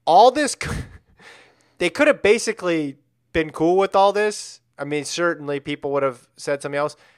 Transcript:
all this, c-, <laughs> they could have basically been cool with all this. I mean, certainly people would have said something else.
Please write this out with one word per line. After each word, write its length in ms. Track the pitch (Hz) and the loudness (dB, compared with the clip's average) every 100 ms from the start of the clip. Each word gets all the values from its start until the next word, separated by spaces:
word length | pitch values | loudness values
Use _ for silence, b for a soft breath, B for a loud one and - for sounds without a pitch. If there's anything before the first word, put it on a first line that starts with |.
all 260 | - 170 240 | 4 6 6
this, 240 | 254 285 - | 4 -2 -6
c-, 100 | - | -10
<laughs> 1080 | - - - _ _ - - _ _ _ - | -10 -12 -18 _ _ -20 -20 _ _ _ -4
they 100 | 175 | -2
could 160 | 175 302 | 2 2
have 140 | 220 | 4
basically 720 | 196 226 - - 180 165 143 131 _ _ _ | 4 2 0 -4 -2 -2 -2 -8 _ _ _
been 180 | 165 156 | -4 -4
cool 260 | - 160 185 | 0 2 2
with 180 | 190 196 | 2 4
all 160 | 196 | 4
this. 480 | 196 214 208 - - _ - | 2 -2 -4 -12 -20 _ -14
I 60 | |
mean, 200 | 143 147 | -6 -6
certainly 560 | 143 - 175 156 143 143 | -6 -2 -2 -2 -6 -6
people 320 | 139 - 143 | -6 -8 -4
would 100 | 139 | -2
have 260 | 135 117 _ - | -2 -4 _ -12
said 260 | - 143 | -6 -6
something 160 | 147 143 | -6 -4
else. 180 | 147 - b | -4 -6 b